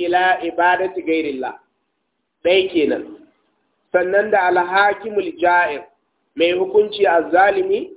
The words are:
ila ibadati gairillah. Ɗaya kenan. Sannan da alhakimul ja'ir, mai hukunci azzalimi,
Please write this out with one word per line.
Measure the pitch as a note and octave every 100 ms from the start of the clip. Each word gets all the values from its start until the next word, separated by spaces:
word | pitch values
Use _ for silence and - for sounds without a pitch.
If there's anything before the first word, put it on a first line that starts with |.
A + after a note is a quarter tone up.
| F3
ila | F3+ F#3 F3
ibadati | E3+ D#3+ F3 F3+ F#3 F#3
gairillah. | D#3 D#3+ D3 C3 B2 - _ _ _ _ _ _ _ _
Ɗaya | E3+ F#3+ F#3
kenan. | F3 C3+ A#2 - - - _ _ _ _ _ _
Sannan | F3+ F3+ G3 G#3+
da | G#3 F3+
alhakimul | F3+ F3 G3 G3+ G3 G#3+ G#3 F3+ D#3+
ja'ir, | F3 F3 E3+ C#3+ - _ _ _ _ C#3
mai | E3+
hukunci | F3+ F#3+ G#3+ G#3 G#3 F#3+
azzalimi, | E3+ D3 F3 G3 G3 F#3+ G#3 F4+